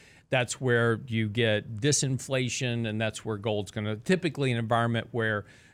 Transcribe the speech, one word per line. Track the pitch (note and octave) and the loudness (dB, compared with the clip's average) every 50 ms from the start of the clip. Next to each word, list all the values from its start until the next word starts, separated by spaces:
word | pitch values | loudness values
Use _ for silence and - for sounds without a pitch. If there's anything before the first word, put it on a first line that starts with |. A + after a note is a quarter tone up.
| - - - - _ _ | -20 -20 -20 -20 _ _
That's | - B2+ B2 A2+ - - | 0 0 0 0 -2 -2
where | C3 B2+ A#2+ A#2 A#2 A#2 A#2 A2 B2+ | 0 2 4 4 4 4 2 0 -2
you | C3 A2+ A2+ A2 G#2+ | -2 -2 0 0 0
get | G#2 A#2 A#2 A2+ G#2+ G#2 - - A#2 G#2 | 0 2 2 2 2 0 0 -4 -6 -2
disinflation, | G2+ D3 C#3+ - - C3+ C3 A#2+ - - C3+ C3 C3 B2 - - C3+ B2 A#2+ A#2+ A#2 A2 | 0 2 2 2 2 0 -2 -4 -4 -4 -2 -2 -2 -2 -2 -2 -2 -2 -2 -2 -2 -2
and | G#2+ A2 | -2 -2
that's | A2+ A2 G#2+ - - | -2 -2 -2 -4 -6
where | A2+ A2 G2+ | -6 -6 -4
gold's | G2+ A#2 G#2+ G#2 G#2 - | -2 -2 0 0 -2 -4
gonna, | - A2 G#2 G#2 G#2+ G#2+ | -6 -4 -4 -4 -4 -2
typically | A#2 - F#3 F3 F3 E3 C3 - C#3 C3 | 0 2 2 2 2 -2 -2 -2 0 0
an | A#2+ A#2 | 0 0
environment | A#2 A2 A#2 A#2 A#2 A#2 A#2 A#2 G#2 - | 0 2 2 2 4 2 2 0 -2 -2
where | - A#2+ A2+ A2 G#2+ G#2 G2+ - - - - - | -2 0 0 0 0 0 -2 -6 -12 -20 -20 -20